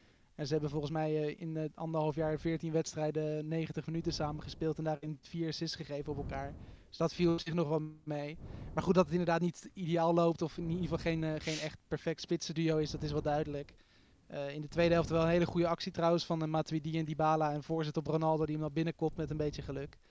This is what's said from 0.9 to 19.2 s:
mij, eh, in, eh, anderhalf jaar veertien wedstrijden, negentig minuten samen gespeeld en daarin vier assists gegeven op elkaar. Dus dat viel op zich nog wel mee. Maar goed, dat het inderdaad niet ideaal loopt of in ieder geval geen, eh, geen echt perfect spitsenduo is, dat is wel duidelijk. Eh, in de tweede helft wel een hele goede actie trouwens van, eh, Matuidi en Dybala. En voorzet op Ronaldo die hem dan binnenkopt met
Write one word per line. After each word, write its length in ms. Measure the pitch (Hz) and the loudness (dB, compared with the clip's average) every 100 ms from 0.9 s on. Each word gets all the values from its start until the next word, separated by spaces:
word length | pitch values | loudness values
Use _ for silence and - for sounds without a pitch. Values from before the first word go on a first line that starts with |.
mij, 320 | 160 156 156 | 0 2 2
eh, 180 | 151 - | 0 -4
in, 160 | 165 156 | -6 -4
eh, 60 | 156 | -4
anderhalf 420 | - 160 160 156 151 | -6 -4 0 0 0
jaar 240 | 156 151 | 0 0
veertien 320 | 170 165 165 | -2 -2 0
wedstrijden, 760 | 156 156 156 151 151 151 151 156 | 0 0 -2 -2 0 -2 -2 -2
negentig 380 | 165 160 - 151 | -2 -2 -4 -4
minuten 280 | 165 165 | -2 -2
samen 300 | - 151 151 | -2 -4 -4
gespeeld 340 | - - 160 151 | -8 -2 -2 0
en 60 | |
daarin 340 | 156 151 156 147 | -2 -2 -6 -8
vier 260 | - 170 165 | -8 -4 -4
assists 280 | 151 165 - | -2 -4 -6
gegeven 360 | 143 147 147 | -6 -6 -4
op 60 | 143 | -4
elkaar. 360 | 135 135 139 - - - - | -4 -4 -6 -10 -14 -18 -20
Dus 100 | - | -2
dat 160 | 165 | -2
viel 180 | - 175 | 4 2
op 60 | 170 | 2
zich 140 | - | 0
nog 160 | 165 151 | 0 2
wel 120 | 160 156 156 | 0 -2 -8
mee. 340 | - 147 147 165 - - - | -6 -6 -6 -8 -12 -12 -6
Maar 100 | - | -2
goed, 100 | 156 185 | 4 6
dat 80 | |
het 100 | 165 | 6
inderdaad 280 | 175 170 165 | 4 4 4
niet 280 | 175 - - | 2 -2 -12
ideaal 400 | - 170 165 165 | -8 0 4 6
loopt 280 | 170 170 160 | 6 6 4
of 160 | 160 - | -2 -4
in 60 | 170 | -4
ieder 120 | 175 | -2
geval 160 | 165 165 | 0 0
geen, 260 | 170 165 | 0 0
eh, 100 | 160 156 | -2 -2
geen 220 | - 156 | -4 -4
echt 180 | 151 - _ | -6 -8 _
perfect 340 | 147 170 160 | -4 -4 -6
spitsenduo 560 | - 170 - 160 165 156 | -2 -4 -2 0 2 2
is, 140 | 151 | 0
dat 120 | 151 | -2
is 80 | 151 | -2
wel 100 | 147 | -2
duidelijk. 520 | 151 147 151 143 147 - _ _ _ _ _ | 0 0 -2 -6 -10 -16 _ _ _ _ _
Eh, 260 | 143 143 | -8 -6
in 80 | 147 | -6
de 60 | 147 | -4
tweede 260 | 156 170 | 4 6
helft 160 | 170 160 | 6 4
wel 120 | 165 | 4
een 60 | 165 | 6
hele 160 | 175 170 | 6 4
goede 220 | 175 170 | 4 2
actie 240 | 170 190 | 2 -2
trouwens 340 | 175 170 170 - | 2 4 4 2
van, 160 | 165 | 0
eh, 60 | 156 | 2
Matuidi 500 | 156 156 160 156 160 | 0 0 -2 -2 -2
en 60 | 156 | -2
Dybala. 460 | 151 156 156 151 | 2 4 4 2
En 100 | 147 | 0
voorzet 340 | 139 165 151 160 | -2 -2 0 -2
op 100 | 147 | 0
Ronaldo 380 | 156 160 160 156 | 2 2 2 0
die 80 | 151 | -2
hem 80 | |
dan 100 | 156 | -2
binnenkopt 440 | 143 165 - 160 | 0 -2 0 -2
met 120 | 156 | -2